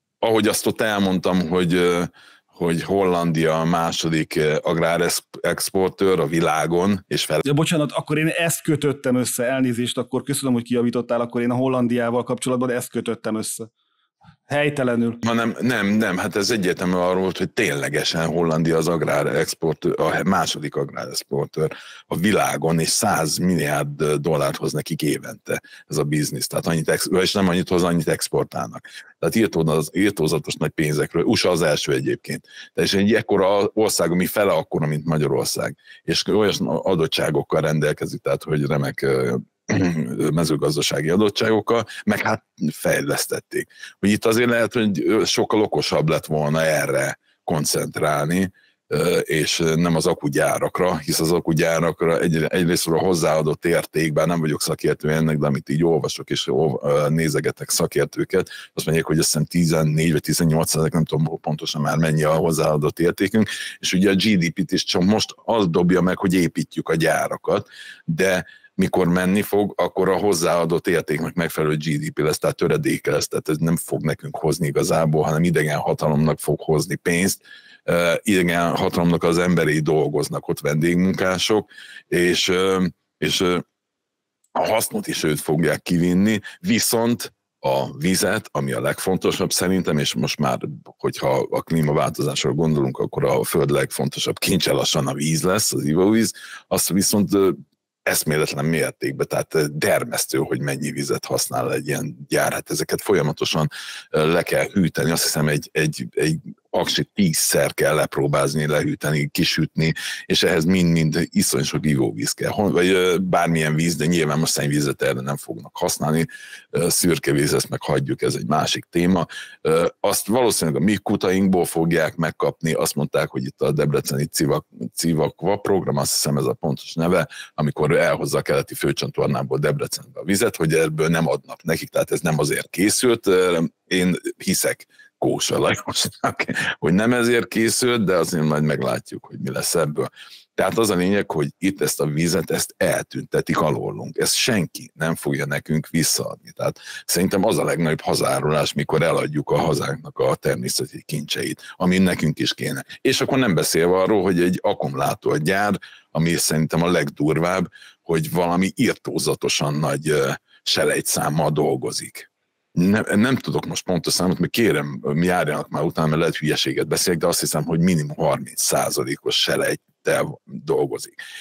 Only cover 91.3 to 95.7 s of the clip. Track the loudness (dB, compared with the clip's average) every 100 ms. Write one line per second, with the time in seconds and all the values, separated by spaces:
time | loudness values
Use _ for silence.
91.3 | 0 0 -4 -2 0 2 2 0 0 -2
92.3 | -2 -2 0 2 2 0 -2 -4 -2 0
93.3 | 2 0 0 2 0 -2 -2 -4 -4 -4
94.3 | -4 0 0 2 0 0 0 -2 -2 -2
95.3 | 0 2 2 0